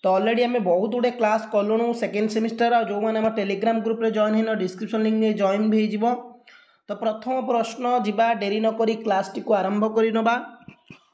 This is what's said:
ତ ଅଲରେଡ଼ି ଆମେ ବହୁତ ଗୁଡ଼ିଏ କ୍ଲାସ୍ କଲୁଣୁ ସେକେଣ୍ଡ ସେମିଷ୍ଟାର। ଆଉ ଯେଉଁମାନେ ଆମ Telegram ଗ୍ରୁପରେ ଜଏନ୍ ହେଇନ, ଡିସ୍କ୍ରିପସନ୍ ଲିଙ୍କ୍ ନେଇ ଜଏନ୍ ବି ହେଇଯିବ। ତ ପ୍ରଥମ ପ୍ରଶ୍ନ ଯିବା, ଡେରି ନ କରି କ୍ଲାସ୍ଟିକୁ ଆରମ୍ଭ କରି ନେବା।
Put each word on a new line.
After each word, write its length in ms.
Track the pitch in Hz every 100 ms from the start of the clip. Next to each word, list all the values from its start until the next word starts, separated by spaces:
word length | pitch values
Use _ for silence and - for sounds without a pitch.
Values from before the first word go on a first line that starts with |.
ତ 40 | 196
ଅଲରେଡ଼ି 340 | 190 214 233
ଆମେ 140 | 240 247
ବହୁତ 340 | 180 175 214
ଗୁଡ଼ିଏ 180 | 247 240
କ୍ଲାସ୍ 360 | 240 214 220 220
କଲୁଣୁ 440 | 214 208 220 233
ସେକେଣ୍ଡ 360 | 233 196 208 214
ସେମିଷ୍ଟାର। 420 | 220 220 226 233
ଆଉ 100 | 240
ଯେଉଁମାନେ 340 | 208 202 220 220
ଆମ 100 | 220
Telegram 540 | 220 196 196 226 226
ଗ୍ରୁପରେ 280 | 220 226 226
ଜଏନ୍ 240 | 214 214
ହେଇନ, 200 | 214 220
ଡିସ୍କ୍ରିପସନ୍ 480 | 220 180 - 214 220
ଲିଙ୍କ୍ 180 | 220 220
ନେଇ 140 | 220
ଜଏନ୍ 360 | 202 196 202 214
ବି 60 | 220
ହେଇଯିବ। 260 | 214 202 233 240 - - - - _ _ -
ତ 40 |
ପ୍ରଥମ 420 | 202 220 214 247 262
ପ୍ରଶ୍ନ 580 | 254 233 226 - 247 247
ଯିବା, 360 | 208 202 226
ଡେରି 260 | 220 202 214
ନ 100 | 220
କରି 240 | 220 220
କ୍ଲାସ୍ଟିକୁ 600 | 220 220 190 196 - 196
ଆରମ୍ଭ 340 | 208 180 208 220
କରି 220 | 220 226
ନେବା। 240 | 220 226 240 - - - - _ - _